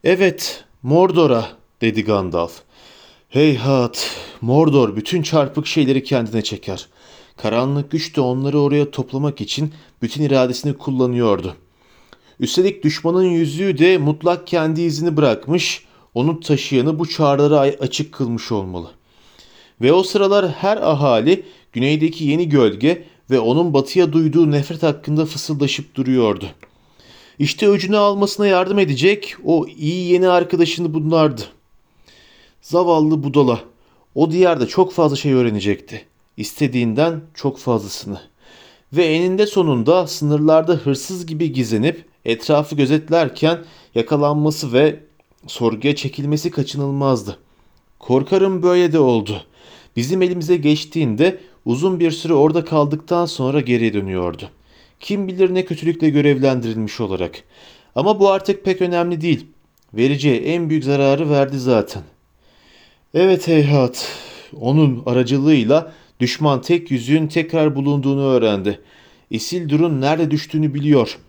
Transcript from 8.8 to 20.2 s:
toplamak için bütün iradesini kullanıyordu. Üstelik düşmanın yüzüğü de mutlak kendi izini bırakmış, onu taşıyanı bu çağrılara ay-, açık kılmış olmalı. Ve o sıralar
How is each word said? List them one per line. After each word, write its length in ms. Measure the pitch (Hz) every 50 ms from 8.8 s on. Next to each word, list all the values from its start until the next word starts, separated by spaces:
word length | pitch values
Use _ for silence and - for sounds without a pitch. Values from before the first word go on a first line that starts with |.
| 143 143
toplamak 500 | - - 127 - - 135 143 147 143 -
için 320 | 107 - - 135 151 156 - - - _ _ _
bütün 200 | - 113 - 143
iradesini 520 | 151 143 139 131 127 123 127 - - 147 139
kullanıyordu. 800 | 147 - 147 135 127 127 123 123 120 120 113 101 90 85 92 78 - _ _ _ _ _ _ _ _ _ _ - _ _ _ _ _
Üstelik 440 | 127 - - - 185 202 202 - -
düşmanın 400 | 156 151 - - 165 175 185 185
yüzüğü 540 | 180 175 175 165 143 139 160 196 196 175 131
de 200 | 160 180 190 170
mutlak 480 | 143 147 151 151 - 175 175 175 180
kendi 360 | - 175 170 156 156 160 156
izini 340 | 170 170 147 147 160 175 156
bırakmış, 680 | 151 151 135 110 107 - 135 160 180 - - - - _ _ _ _ _ _ _
onu 260 | 117 127 160 165 165
taşıyanı 580 | - - 147 135 - - 139 131 123 151 160 156
bu 100 | 170 165
çağrılara 500 | - - 156 143 143 139 143 147 151 147
ay-, 180 | 139 139 139 -
açık 320 | 139 131 - - 147 147
kılmış 400 | - - 135 117 120 110 - -
olmalı. 380 | 117 104 95 92 90 87 85 - - _ _ _ _ _ _ _ _ _ - _ _ - - _ _ _
Ve 120 | 113 131
o 100 | 160 185
sıralar 480 | 190 185 - 208